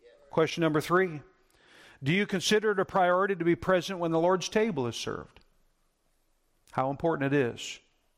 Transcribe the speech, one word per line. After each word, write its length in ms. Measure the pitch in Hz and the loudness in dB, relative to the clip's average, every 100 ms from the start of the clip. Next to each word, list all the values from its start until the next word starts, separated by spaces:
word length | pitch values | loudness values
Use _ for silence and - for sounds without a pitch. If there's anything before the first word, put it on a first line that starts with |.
| - - _ | -20 -20 _
Question 300 | - 156 - | 0 0 0
number 180 | 160 151 | 0 0
three, 420 | - 180 185 151 - _ _ _ _ - - - | 2 2 2 -4 -16 _ _ _ _ -20 -20 -6
do 120 | 135 | 0
you 120 | 185 208 | 0 0
consider 460 | 190 - 214 214 | -2 0 2 2
it 80 | 196 | 0
a 60 | 180 | 0
priority 500 | 190 180 180 196 185 | 2 4 4 2 0
to 80 | |
be 120 | 170 165 | 0 0
present 440 | - 180 175 185 | 2 0 0 -4
when 120 | 170 | -2
the 80 | 165 | 2
Lord's 280 | 175 185 - | 2 2 0
table 400 | 220 226 151 120 | 0 0 -2 -4
is 80 | - | -4
served? 460 | - - - - _ _ _ _ _ _ _ _ _ _ _ _ _ | -8 -8 -12 -20 _ _ _ _ _ _ _ _ _ _ _ _ _
How 180 | - 135 | -4 -4
important 440 | 143 170 156 139 | -2 -2 0 2
it 40 | 143 | 2
is 420 | 120 104 - - _ _ _ | 0 -4 -12 -14 _ _ _